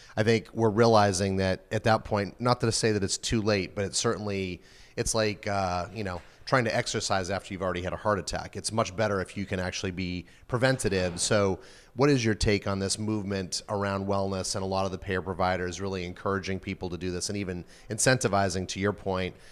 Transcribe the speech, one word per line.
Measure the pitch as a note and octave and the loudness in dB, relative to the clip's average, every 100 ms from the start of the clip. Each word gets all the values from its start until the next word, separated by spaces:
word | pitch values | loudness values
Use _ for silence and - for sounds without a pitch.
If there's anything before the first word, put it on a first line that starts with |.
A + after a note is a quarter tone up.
| - - | -8 -2
I | |
think | A2 A2+ - | 2 2 0
we're | A2 A2+ | 0 2
realizing | G#2 A#2 A2 G2+ F2+ G2 F#2+ | 6 6 8 6 4 2 2
that | F#2+ F#2 - | 2 0 -2
at | A2 | 0
that | A2+ A2 - | 2 2 2
point, | G#2+ G2 - | -2 -2 -2
not | A#2+ A#2+ | 0 2
to | A2+ | 2
say | - A2+ | 2 2
that | G#2 | 2
it's | F#2+ - | 0 -2
too | - A#2 | -2 0
late, | G#2 G#2 F2+ - | 2 0 0 -4
but | |
it's | G2 - | -4 0
certainly, | A#2 F#2+ G#2 G2 F#2 F2 - - - - | -2 -2 -2 -4 -4 -6 -14 -20 -12 -6
it's | A2+ | -2
like, | A2+ G#2+ G2+ G#2 | 2 0 0 -2
uh, | G2+ F#2 F2+ F2 | 0 0 0 -4
you | G#2 | -6
know, | F#2+ F2 - - - | -6 -6 -12 -16 0
trying | C3+ A2+ | 2 2
to | A#2+ | 0
exercise | - A2+ - G2 F2+ | 0 -2 0 0 0
after | F#2+ - | -4 -4
you've | F#2 | -4
already | F#2 F2+ | -2 -2
had | F2+ | -4
a | E2 | -2
heart | A2 G2+ | 0 0
attack. | E2 D#2+ - G2+ | 0 -6 -6 -8
It's | - | -4
much | A2 A2 F2+ | -2 -2 0
better | G#2+ G2 | 0 0
if | F2 - | -2 -6
you | F#2+ | -4
can | F#2 | -2
actually | F2+ - G2 | -4 -4 -4
be | F2 F2+ F2+ - - - | -4 -4 -4 -8 -16 -6
preventative. | B2 C3 C3 A2 F#2 F2+ F2 | 0 2 2 2 2 0 0
So | - G#2+ G2 F2+ - - - - | 2 4 2 0 -8 -20 -8 2
what | C#3+ | 4
is | C3+ | 4
your | A2+ G2+ | 2 2
take | A2+ G2+ G#2 | 2 2 2
on | G2 | -2
this | G2 - | -2 -2
movement | G#2+ G#2+ G2 G2 F2+ - - | -2 -2 -2 -4 -4 -6 -4
around | G#2 G2+ G2 G2 | -2 0 0 0
wellness | G2 G2 F#2+ F#2 G#2 | 0 0 -2 -4 -4
and | |
a | F#2+ | -2
lot | F#2+ G2 | 0 -2
of | |
the | F2+ | -4
payer | G2+ F#2 | -2 -2
providers | F2 E2+ F#2 F#2 F2+ F2 | -2 0 2 2 -2 -4
really | G2 F#2+ F2 | -4 -4 -6
encouraging | F2+ G2+ G2 F#2+ F#2+ | -6 -2 -2 -2 -6
people | - F#2+ F#2 | -6 -6 -6
to | E2+ | -6
do | F#2 | -4
this | F2 - | -4 -4
and | G2+ | -4
even | F#2 F2+ - - - | -6 -6 -10 -14 -8
incentivizing, | A2 C3 B2+ A2 G2 G2 F#2 F2+ | 0 2 4 2 2 2 0 -4
to | G2 | -2
your | G2+ | -2
point, | G2+ G2 F#2 F#2 - - | 0 -2 -2 -2 -8 -20